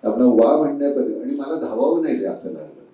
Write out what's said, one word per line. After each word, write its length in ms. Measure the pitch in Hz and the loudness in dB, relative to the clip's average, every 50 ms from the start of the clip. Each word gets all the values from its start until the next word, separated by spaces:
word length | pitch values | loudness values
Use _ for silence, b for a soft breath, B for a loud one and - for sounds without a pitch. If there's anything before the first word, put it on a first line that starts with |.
| - | -2
आपला 220 | 214 214 - - | -2 0 4 4
वा 320 | 247 220 107 - - - 156 | 4 6 6 6 6 4 4
म्हणण्यापर्यंत, 640 | 151 143 - 143 143 143 135 127 117 110 - - 123 | 2 0 -2 -2 -2 -2 0 0 -2 -2 -4 -6 -6
आणि 120 | 131 143 | -6 -6
मला 200 | 143 - - 160 | -6 -6 -6 -6
धावावं 480 | 156 - - 110 117 135 151 165 170 160 | -6 -6 -6 -2 0 0 2 2 0 0
नाही 140 | 147 127 - | 0 -2 -2
जास्त 280 | 98 98 - - - | -4 -6 -6 -8 -10
लागलं. 220 | 78 - - - - - - - - | -12 -12 -12 -14 -18 -20 -20 -20 -20